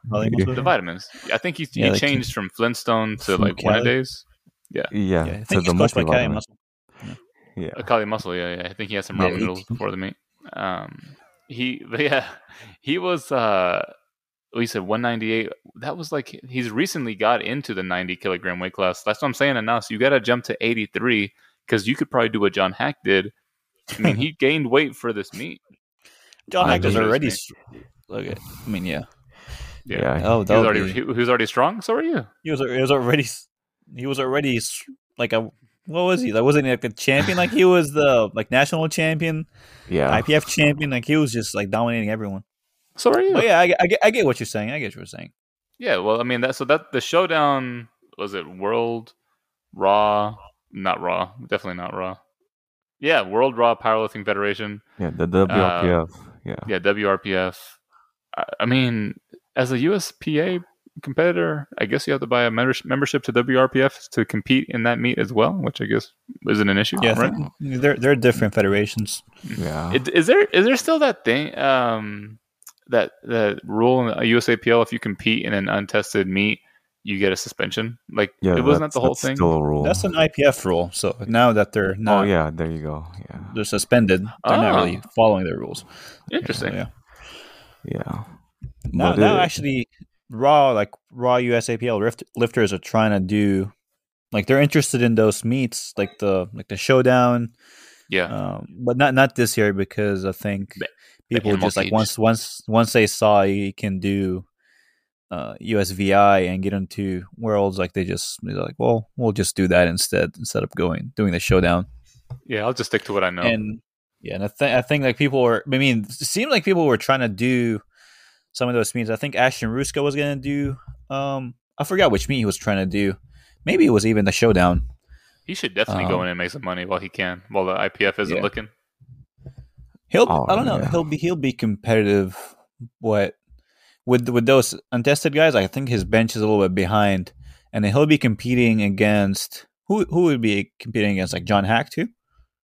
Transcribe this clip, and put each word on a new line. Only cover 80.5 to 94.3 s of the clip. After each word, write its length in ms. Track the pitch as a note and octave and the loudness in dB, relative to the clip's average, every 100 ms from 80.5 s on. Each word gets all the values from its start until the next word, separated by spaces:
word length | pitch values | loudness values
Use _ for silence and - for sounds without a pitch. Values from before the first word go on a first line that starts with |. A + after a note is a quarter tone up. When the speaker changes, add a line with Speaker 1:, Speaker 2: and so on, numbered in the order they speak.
| - | 2
Speaker 1:
rule. 260 | F#2 E2+ F2 | 0 -2 -2
So 220 | - F#2+ - A2+ | -4 -6 -6 -2
now 260 | A#2 B2 | 4 4
that 200 | G#2+ G2 | 4 0
they're 200 | A2 F#2+ | 0 -2
Speaker 2:
Oh, 100 | F#2+ | -2
Speaker 1:
not 200 | A2 G2+ G2+ | 2 2 4
Speaker 2:
yeah, 220 | F2+ D#2 | 2 0
there 180 | E2 E2 | -4 -6
you 120 | D#2+ | -6
go. 240 | D2+ D2+ E2 - - | -8 -10 -12 -18 -18
Yeah. 100 | - G2 | -18 -10
Speaker 1:
they're 100 | A2 | -8
suspended, 580 | G#2 G#2 - A#2+ G2+ F#2 G#2+ - | -4 -4 2 4 4 2 -2 -4
they're 120 | B2 G3 | 0 2
not 180 | A3 D3 | 2 2
really 240 | F2 F#2 | 0 -2
Speaker 3:
Ah. 40 | - | -4
Speaker 1:
following 300 | - A2+ F#2+ | 2 4 4
their 140 | F2 E2 | 0 -4
rules. 260 | - - - - - - - | -8 -12 -16 -20 -20 -20 -8
Speaker 3:
Interesting. 420 | F4+ - - - | -6 -4 -4 -4
Speaker 1:
Yeah. 120 | F#2+ - - _ - - - - - - _ | -6 -8 -14 _ -20 -20 -20 -20 -20 -20 _
Speaker 2:
Yeah. 400 | - - - - - - _ _ - - B1+ | -10 -8 -8 -10 -12 -20 _ _ -18 -12 -6
Speaker 1:
Now, 180 | F2 F3 | 0 2
Speaker 2:
But 60 | G2 | 4
Speaker 1:
now 180 | D#3 G3 | 4 4
Speaker 2:
it 40 | |
Speaker 1:
actually, 480 | F3 - C#3+ C3 A#2 - - _ - | 0 -2 -4 -4 -6 -12 -20 _ -14
Raw, 420 | A2+ C#3 D3 C#3 | 0 4 6 6
like, 180 | A2 G2+ - _ | 4 0 -6 _
Raw 260 | B2+ B2 B2 | -4 0 2
U 180 | A#2+ | 2
S 140 | A#2 A#2 | 0 0
A 80 | A2+ | -2
P 120 | A#2+ | -2
L 120 | G#2+ | 0
rift-, 240 | A2+ - - - | -2 -4 -8 -2
lifters 360 | A#2 B2 G2+ | 0 2 2
are 60 | F#2+ | 0
trying 340 | - A2+ A2 | -2 2 2
to 80 | G2+ | 2
do, 520 | F#2 G#2 G2+ F#2+ G2 - _ _ _ _ _ | 0 2 2 2 -2 -8 _ _ _ _ _